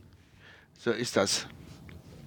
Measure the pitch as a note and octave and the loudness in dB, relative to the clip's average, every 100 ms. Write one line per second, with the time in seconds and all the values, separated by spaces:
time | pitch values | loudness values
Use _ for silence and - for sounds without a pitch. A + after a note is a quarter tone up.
0 | - - - - - - - - - G#2+ | -6 -20 -20 -20 -20 -20 -20 -4 -2 0
1 | A#2+ - G2 - - - - - - - | 2 4 6 4 0 -12 -16 -16 -16 -16
2 | - - | -16 -18